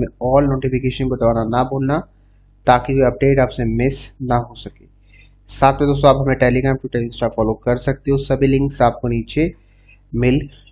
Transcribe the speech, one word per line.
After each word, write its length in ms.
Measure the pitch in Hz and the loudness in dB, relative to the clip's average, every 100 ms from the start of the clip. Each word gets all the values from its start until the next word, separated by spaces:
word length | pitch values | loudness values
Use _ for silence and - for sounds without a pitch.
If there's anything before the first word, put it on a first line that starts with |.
में 60 | 120 | -6
all 440 | - 123 139 143 | -6 0 2 2
नोटिफिकेशन 520 | 135 131 127 131 120 | 0 -2 -2 -2 -4
को 120 | 131 123 | -4 0
दबाना 280 | 117 113 113 120 | 0 0 -2 -2
ना 40 | |
भूलना 340 | 131 135 135 151 - _ _ _ _ _ - | -2 -2 -2 -2 -6 _ _ _ _ _ 0
ताकि 260 | 123 131 | 2 2
कोई 140 | 135 123 | 0 2
अपडेट 320 | - 139 135 | 2 2 2
आपसे 260 | 123 - | 0 -2
मिस 480 | 117 113 131 135 - - | -4 0 -2 -4 -12 -10
ना 140 | 123 120 | -4 -2
हो 180 | 117 | -4
सके। 300 | - - - _ _ _ _ _ _ - | -12 -20 -20 _ _ _ _ _ _ -20
साथ 240 | - 135 | 0 2
में 160 | 135 143 | 4 0
दोस्तों, 220 | 139 139 | 4 4
आप 60 | 135 | 4
हमें 200 | 135 131 | 2 2
Telegram, 400 | 123 127 135 135 | 2 2 0 -2
Twitter, 300 | 131 120 117 | -4 -6 -6
Insta 260 | - 117 - | -4 -4 -2
follow 180 | 110 | -2
कर 220 | 110 - 120 | -2 -2 -2
सकते 340 | - 135 - | -2 -4 -2
हो, 80 | 139 | -2
सभी 280 | 139 135 135 | -2 0 2
links 360 | 135 139 139 | 2 0 2
आपको 260 | 120 - 123 | 2 2 -4
नीचे 440 | 117 110 - 170 - _ _ _ _ _ | -4 -4 -2 -2 -4 _ _ _ _ _
मिल 340 | 117 123 139 151 - _ | -2 2 0 -2 -12 _